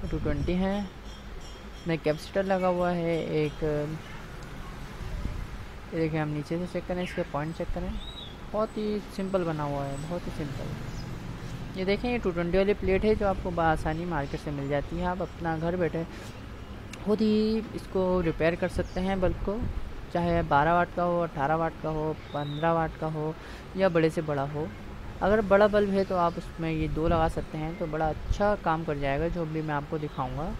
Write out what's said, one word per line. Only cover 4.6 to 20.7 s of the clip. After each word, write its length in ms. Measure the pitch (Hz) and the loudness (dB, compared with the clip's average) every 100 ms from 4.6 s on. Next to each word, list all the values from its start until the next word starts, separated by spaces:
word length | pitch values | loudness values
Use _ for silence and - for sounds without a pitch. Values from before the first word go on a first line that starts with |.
| - - - - - - - - - - - - - | -10 -10 -10 -8 -6 -4 -4 -4 -6 -8 -10 -12 -6
ये 60 | 170 | -2
देखें, 200 | 160 156 | 0 0
हम 100 | 151 | 0
नीचे 300 | 147 143 170 | -2 -2 -4
से 80 | 175 | -2
check 180 | 175 - | -4 -4
करें, 160 | 180 | -4
इसके 200 | 180 - 170 | -2 -4 -2
point 240 | 143 156 170 | -2 -4 -4
check 120 | 175 | -4
करें, 240 | 175 180 214 - - - - - | -2 -2 -6 -8 -12 -12 -12 -6
बहुत 240 | 208 220 214 | -2 -2 -2
ही 220 | 214 208 196 - | -2 -2 -4 -6
simple 280 | 190 190 | 0 0
बना 180 | 165 156 | 0 0
हुआ 200 | 147 143 | -2 -2
है, 120 | 139 139 | -2 -4
बहुत 260 | 156 175 - | -4 -4 -4
ही 60 | |
simple। 1500 | - 147 131 - - - - - - - - - - - 185 | -6 -4 -4 -6 -6 -6 -6 -6 -8 -8 -8 -8 -8 -6 -2
ये 60 | |
देखें, 260 | 190 202 247 | 0 2 2
ये 80 | 240 | 0
टू 120 | 202 | 0
ट्वेंटी 280 | 170 175 185 | 0 2 4
वाली 160 | 196 202 | 4 2
plate 280 | 185 190 | 4 4
है 100 | 214 | 4
जो 120 | 214 202 | 4 2
आपको 220 | 190 196 | 0 -2
बआसानी 520 | 170 160 160 165 160 175 | 2 4 4 0 -2 -2
market 340 | 160 139 156 | -2 -2 -4
से 100 | 156 | -4
मिल 180 | 143 139 | -4 0
जाती 280 | 143 135 170 | 0 0 -2
है। 100 | 180 | -2
आप 160 | 185 | -2
अपना 340 | 170 - 165 160 | -4 -4 -2 0
घर 180 | 165 180 | 0 0
बैठे 280 | 165 160 165 - - - - - - - - - | 0 0 -4 -8 -10 -12 -12 -12 -10 -10 -10 -6
खुद 160 | - 214 | 0 4
ही 380 | 214 214 220 220 220 - | 6 6 4 2 -2 -8
इसको 440 | - 190 185 180 | -2 0 4 4
repair 320 | 165 151 156 170 | 2 4 2 2
कर 120 | 180 | 0
सकते 300 | - 175 185 | 0 -2 -2
हैं 200 | 185 196 | 0 2
bulb 160 | 180 - | 2 2
को, 160 | - 214 254 - - - - | -2 0 -2 -2 -6 -8 -4
चाहे 280 | 170 170 170 | 0 2 2
बारह 280 | 160 143 156 | 6 6 6